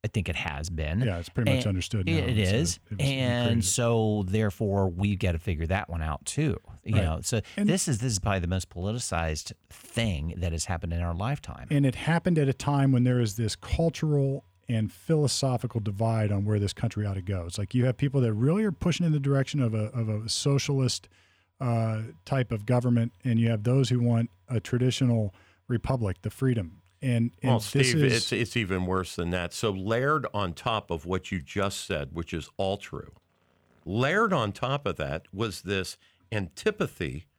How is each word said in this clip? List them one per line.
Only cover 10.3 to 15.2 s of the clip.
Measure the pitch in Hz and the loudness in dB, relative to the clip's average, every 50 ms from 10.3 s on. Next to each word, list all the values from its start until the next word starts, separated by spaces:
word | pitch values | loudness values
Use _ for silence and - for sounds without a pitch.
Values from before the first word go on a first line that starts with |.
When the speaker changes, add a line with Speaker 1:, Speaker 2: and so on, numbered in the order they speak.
| - 92 | -4 -4
Speaker 1:
that | 85 85 | -4 -2
has | 82 85 - | -2 -4 -4
happened | - 90 82 - 85 85 | -4 -4 -4 -4 -4 -2
in | 85 | -2
our | 87 85 85 | -2 -2 -2
lifetime. | 85 101 120 147 143 - - - - - - | -2 -2 -4 -4 -6 -8 -12 -14 -14 -6 0
Speaker 2:
And | 151 143 143 | 2 4 4
it | 131 117 | 2 0
happened | - - 156 165 170 - 185 175 160 | 0 -2 0 0 2 2 2 2 4
at | 143 135 | 4 2
a | 131 | 0
time | - - 143 143 139 139 139 | 0 0 0 2 4 4 4
when | 131 123 123 | 6 6 4
there | 127 123 123 | 4 4 2
is | 120 107 98 | 2 0 0
this | 113 117 104 - | -2 -2 -2 -4
cultural | - - - - - 165 165 - - - 156 147 143 139 135 135 143 _ _ _ _ _ - | -6 -4 -2 0 2 2 0 0 -2 -2 0 2 2 2 0 -2 -4 _ _ _ _ _ -2
and | 120 110 107 98 | 0 0 0 -2
philosophical | - - - - 165 151 | -4 -10 -2 0 2 2